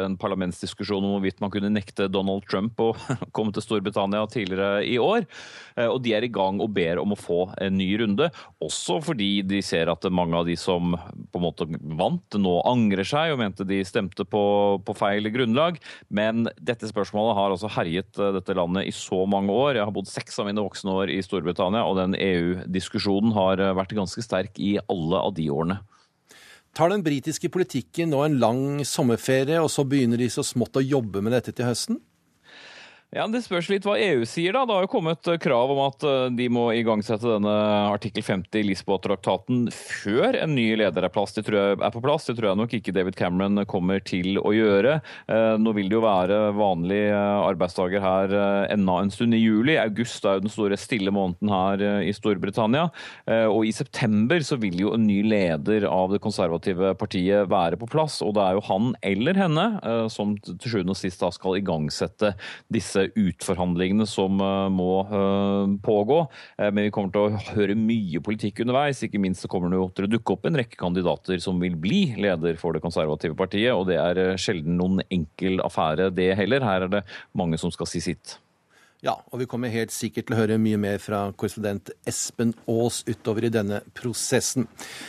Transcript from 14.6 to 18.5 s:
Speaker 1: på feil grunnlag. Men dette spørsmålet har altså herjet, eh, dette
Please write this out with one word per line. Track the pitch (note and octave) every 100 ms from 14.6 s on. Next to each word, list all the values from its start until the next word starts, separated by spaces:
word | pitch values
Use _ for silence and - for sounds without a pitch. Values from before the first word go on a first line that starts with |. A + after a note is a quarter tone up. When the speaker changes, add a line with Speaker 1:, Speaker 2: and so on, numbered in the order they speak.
| G2+ G2
Speaker 1:
på | G2+ G#2
feil | G#2 G#2 G#2+
grunnlag. | A#2 A#2+ A#2+ E3+ E3 - - -
Men | G2+ G#2+ A#2 A2+ -
dette | A#2+ A#2 A2
spørsmålet | G#2 F#2+ G#2 A2 G2+
har | G2
altså | F#2 G#2
herjet, | B2 F#2 E2+ - -
eh, | G2+ F#2+
dette | F2+